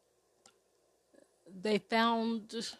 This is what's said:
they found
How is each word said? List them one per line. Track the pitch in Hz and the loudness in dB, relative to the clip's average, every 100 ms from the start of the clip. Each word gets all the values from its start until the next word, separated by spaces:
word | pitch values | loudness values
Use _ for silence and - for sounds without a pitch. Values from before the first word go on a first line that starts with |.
| _ _ _ _ - _ _ _ _ _ _ - _ _ - 190 | _ _ _ _ -20 _ _ _ _ _ _ -20 _ _ -20 -6
they | 214 208 | 0 0
found | - 226 233 226 226 226 208 226 - | 2 2 4 2 0 -4 -6 -8 -8